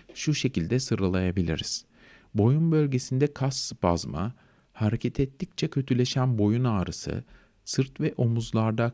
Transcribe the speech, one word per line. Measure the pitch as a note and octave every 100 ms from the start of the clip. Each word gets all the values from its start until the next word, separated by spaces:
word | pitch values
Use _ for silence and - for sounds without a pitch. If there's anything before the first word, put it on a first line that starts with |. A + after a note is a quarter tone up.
| -
şu | - -
şekilde | D3 B2+ G2 E2 B2
sıralayabiliriz. | - A2+ F#2+ F#2 F#2 F#2 E2+ D#2 - - - _ - - _
Boyun | G#2+ A2 D3 E3
bölgesinde | D#3 D3 B2+ - C3 C#3+
kas | - C3+ C3
spazmı, | - - F2+ E2+ - D2 G2+ B2+ _ _ _
hareket | - G#2+ A#2 B2 -
ettikçe | C3+ - F3+ - D#3
kötüleşen | C#3 C3 B2 B2 C3+ B2+ A2+
boyun | G#2 A#2
ağrısı, | B2+ G#2 D#2+ D#2 - - - - _ _
sırt | - - C3+ -
ve | D3+ -
omuzlarda | A#2+ A#2 A2+ A2+ A2 A2 A#2+